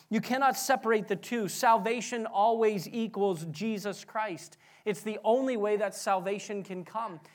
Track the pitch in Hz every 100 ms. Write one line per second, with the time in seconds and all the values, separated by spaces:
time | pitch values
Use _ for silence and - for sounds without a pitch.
0 | - 214 - 254 269 - - 254 220 220
1 | - 196 - 240 190 - 240 226 220 240
2 | - 240 220 196 226 226 220 202 - 233
3 | 220 202 202 165 165 151 220 208 202 175
4 | - 220 214 156 - - _ - 214 -
5 | 220 214 220 254 262 226 208 208 202 -
6 | 208 190 190 202 - 208 185 185 165 220
7 | 220 160 -